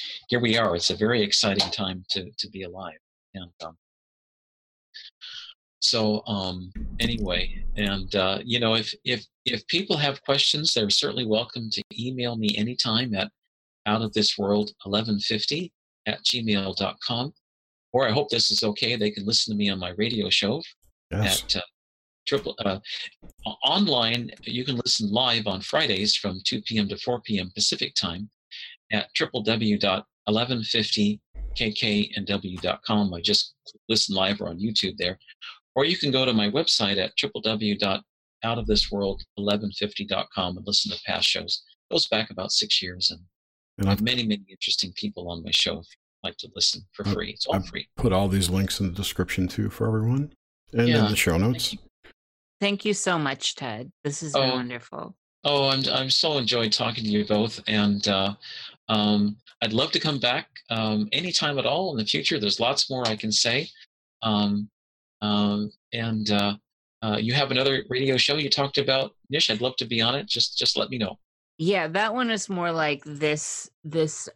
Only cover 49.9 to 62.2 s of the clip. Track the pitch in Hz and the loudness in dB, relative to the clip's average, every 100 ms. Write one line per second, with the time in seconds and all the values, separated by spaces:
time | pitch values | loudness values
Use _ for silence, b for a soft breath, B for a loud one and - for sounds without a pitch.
49.9 | 110 113 131 147 - _ _ _ 113 120 | 2 2 2 0 -6 _ _ _ 2 4
50.9 | 117 107 104 - 82 107 120 - - - | 6 4 4 4 4 4 2 -2 -6 -14
51.9 | _ - _ _ _ _ - 202 202 214 | _ -20 _ _ _ _ -2 0 0 0
52.9 | 196 196 175 143 131 - - 131 110 131 | 0 2 2 0 -2 -4 -4 -6 -8 -10
53.9 | - 147 143 156 139 131 127 123 120 - | -8 -6 -4 -2 2 2 0 -4 -8 -10
54.9 | 170 - - _ _ 147 143 135 135 135 | -10 -12 -14 _ _ 2 4 4 2 0
55.9 | 131 131 - 165 147 113 120 110 107 117 | 0 2 2 2 2 2 2 2 2 0
56.9 | 117 110 104 104 104 113 - - 107 104 | -2 0 2 2 2 2 -2 0 2 4
57.9 | 101 101 98 98 101 B B B B - | 2 2 2 0 -4 B B B B -2
58.9 | 107 104 104 104 104 B - 113 110 156 | 2 4 4 2 0 B -6 -2 0 0
59.9 | 170 156 139 123 139 - - - 113 110 | 0 0 0 0 0 -4 -12 -6 -2 2
60.9 | 107 107 131 180 - 156 139 120 156 185 | 2 0 -2 -2 0 0 0 0 0 0
61.9 | 131 107 151 | -2 -2 0